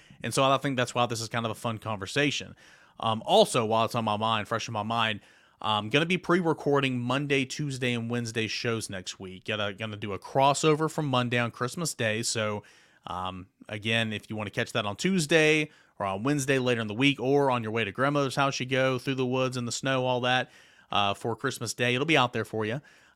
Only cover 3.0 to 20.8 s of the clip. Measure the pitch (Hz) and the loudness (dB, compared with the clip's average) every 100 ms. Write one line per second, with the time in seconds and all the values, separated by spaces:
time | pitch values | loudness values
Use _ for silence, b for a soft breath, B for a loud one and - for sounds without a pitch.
3 | 113 113 110 190 202 135 110 110 113 120 | -2 -2 4 6 6 4 2 2 2 0
4 | 110 104 110 110 101 113 - 110 104 117 | 0 0 2 0 0 -4 -4 -4 -2 0
5 | 110 104 b b b b - 107 104 139 | 0 -2 b b b b -2 0 2 2
6 | 165 180 - 175 165 151 - 143 135 127 | 2 0 2 2 2 0 2 2 2 0
7 | 120 135 143 139 131 - 147 127 127 120 | 0 0 0 0 0 -4 -6 -2 -2 -2
8 | 117 120 117 113 110 - 123 113 - 98 | -2 -4 -2 -2 -4 -2 -2 -2 -4 -10
9 | 90 - 95 92 - 107 104 95 110 104 | -10 -12 -12 -10 -6 -2 -2 -4 -8 -8
10 | 107 95 - 139 135 139 156 151 156 - | -8 -8 -4 2 2 4 2 2 0 -2
11 | 151 127 123 120 120 - 123 - 160 - | 0 0 2 0 0 -2 -6 -4 -6 -2
12 | 117 107 117 117 107 104 b b b b | 0 0 -2 -2 -2 -4 b b b b
13 | - 90 92 92 92 _ - 107 107 113 | -10 -8 -6 -8 -14 _ -12 -6 0 0
14 | 110 104 - 107 104 - 117 120 104 104 | 0 -4 -6 -8 -6 -4 -2 -2 -2 -2
15 | 180 190 143 160 156 156 151 b b - | 0 0 4 4 6 4 0 b b -4
16 | 98 98 123 147 135 135 123 117 110 104 | -2 -2 0 0 2 2 2 0 0 2
17 | 139 139 127 143 139 123 110 113 104 95 | 2 2 2 4 4 2 0 -2 -2 0
18 | 135 147 135 135 139 135 127 131 131 127 | 0 2 0 0 0 -2 -2 0 2 0
19 | 143 131 127 127 131 127 120 - 135 131 | -2 -2 0 0 0 -2 -6 -4 0 0
20 | 127 127 123 127 127 b b b | 0 0 2 0 -2 b b b